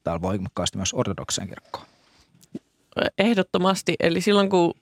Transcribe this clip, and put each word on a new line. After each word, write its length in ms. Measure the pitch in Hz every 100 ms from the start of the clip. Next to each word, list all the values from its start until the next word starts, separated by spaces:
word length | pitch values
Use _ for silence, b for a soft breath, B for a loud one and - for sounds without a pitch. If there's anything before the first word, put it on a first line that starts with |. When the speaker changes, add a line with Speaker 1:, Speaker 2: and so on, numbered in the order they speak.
Speaker 1:
täällä 180 | - 85
voimakkaasti 560 | 92 101 95 - 87 101
myös 160 | 95
ortodokseen 540 | - 113 92 - - 92
kirkkoon? 380 | - _ - - b b b b _ _ - _ _ _ - - -
Speaker 2:
Ehdottomasti. 760 | 220 214 180 185 185 190 - 170
Eli 200 | 170 180
silloin, 300 | 190 202 196
kun, 240 | 185 170 -